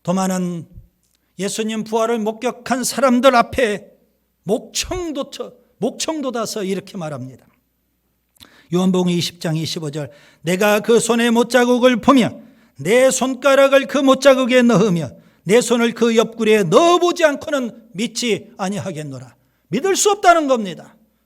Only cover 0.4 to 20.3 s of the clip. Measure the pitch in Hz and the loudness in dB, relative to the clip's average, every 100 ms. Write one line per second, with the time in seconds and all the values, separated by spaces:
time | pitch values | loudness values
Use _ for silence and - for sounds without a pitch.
0.4 | 180 170 - - - _ _ _ _ - | -4 -8 -12 -20 -20 _ _ _ _ -10
1.4 | 196 196 220 220 214 226 226 233 214 220 | -8 -6 -6 -6 -4 -2 -2 -2 -4 -6
2.4 | 247 220 - 254 240 - 262 247 262 247 | -6 -6 -6 -4 -4 0 0 2 4 4
3.4 | 233 - 233 202 - _ _ _ _ _ | 2 0 -2 -4 -10 _ _ _ _ _
4.4 | 165 220 - - - 359 349 285 269 - | -6 -6 -6 -10 -8 -6 -6 -8 -10 -12
5.4 | 208 - _ - 226 - - 320 269 233 | -16 -18 _ -8 -8 -6 -8 -6 -6 -6
6.4 | 220 220 190 190 - 196 156 139 131 123 | -6 -6 -6 -6 -8 -12 -10 -10 -14 -18
7.4 | _ _ _ _ _ _ _ _ _ _ | _ _ _ _ _ _ _ _ _ _
8.4 | _ _ - 175 185 185 180 175 - - | _ _ -6 -2 0 0 0 -2 -4 -6
9.4 | 175 160 160 180 156 151 139 - _ _ | -6 -4 -6 -8 -10 -10 -12 -14 _ _
10.4 | 165 185 208 208 214 233 - 233 240 233 | -4 0 0 0 2 2 2 0 2 0
11.4 | 240 247 247 247 254 240 - 269 196 - | 2 2 2 4 2 2 4 4 2 -4
12.4 | - _ _ - 143 247 262 262 254 262 | -20 _ _ -10 0 4 4 2 -4 -2
13.4 | 285 269 277 269 262 285 269 262 277 262 | 2 4 4 4 2 0 2 4 4 4
14.4 | 247 254 240 196 214 170 131 - _ _ | 4 2 4 4 2 0 -6 -12 _ _
15.4 | - 226 233 233 233 233 233 220 220 - | 0 2 2 0 0 0 0 2 0 0
16.4 | 220 214 175 214 339 349 349 349 311 277 | 2 2 4 4 6 4 2 2 2 0
17.4 | - 294 240 - - 165 226 - 240 185 | -4 -4 -4 -10 -14 -8 -6 -4 -4 -4
18.4 | - - 190 202 190 151 151 131 123 _ | -6 -8 -6 -6 -8 -10 -12 -14 -18 _
19.4 | _ _ - 190 370 349 403 403 403 | _ _ -8 -4 -2 0 2 2 4